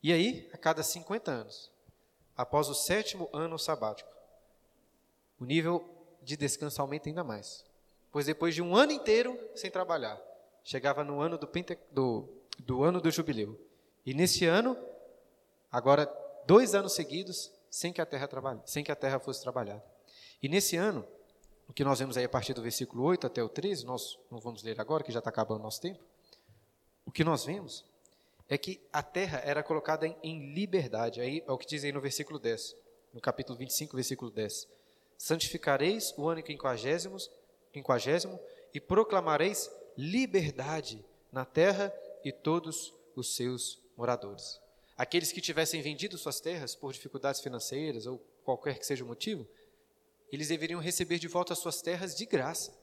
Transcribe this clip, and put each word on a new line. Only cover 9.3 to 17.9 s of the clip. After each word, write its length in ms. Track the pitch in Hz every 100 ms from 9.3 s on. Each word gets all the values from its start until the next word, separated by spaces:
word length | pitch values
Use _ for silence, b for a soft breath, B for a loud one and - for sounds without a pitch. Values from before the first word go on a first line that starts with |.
| 254 - -
sem 140 | 196
trabalhar, 520 | 185 180 165 110 104 - - - _
chegava 400 | - 139 131 139
no 160 | 143 143
ano 180 | 160 170
do 100 | 147
Pente-, 320 | 175 175 175 -
do, 380 | 135 131 113 - - - -
do 240 | 123 127
ano 180 | 151 180
do 100 | 165
jubileu. 480 | 160 151 117 104 110 - b b b -
E 80 |
nesse 320 | 135 180 - 170
ano, 320 | 180 240 247 - - - - _ _ _ _ _
agora 360 | 123 123 143 147 - - - -
dois 280 | 202 254 202
anos 180 | 190
seguidos, 580 | - 156 156 185 180 - - _
sem 220 | - 175